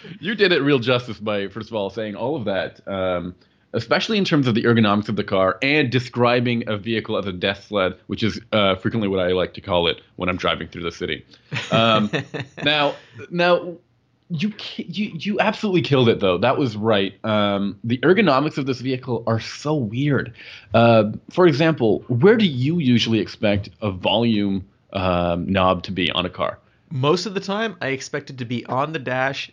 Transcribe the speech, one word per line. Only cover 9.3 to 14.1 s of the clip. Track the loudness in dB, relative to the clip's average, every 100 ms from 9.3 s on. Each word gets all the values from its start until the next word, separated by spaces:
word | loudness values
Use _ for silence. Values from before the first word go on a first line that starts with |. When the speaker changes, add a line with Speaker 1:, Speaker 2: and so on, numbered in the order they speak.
Speaker 1:
like | 0 -2
to | -6
call | -2 0 2
it | -2 -10 -6
when | -4
I'm | -2
driving | -2 -2 -6
through | -8
the | -10
city. | -8 -8 -8 -12 -20 _ -10 -2
Um, | 2 4 2 0 -4 -8 -12
Speaker 2:
<laughs> | -12 -6
Speaker 1:
now, | -2 0 0 -2 -14 -20 -10
now, | 0 2 2 0 -14 _ _ _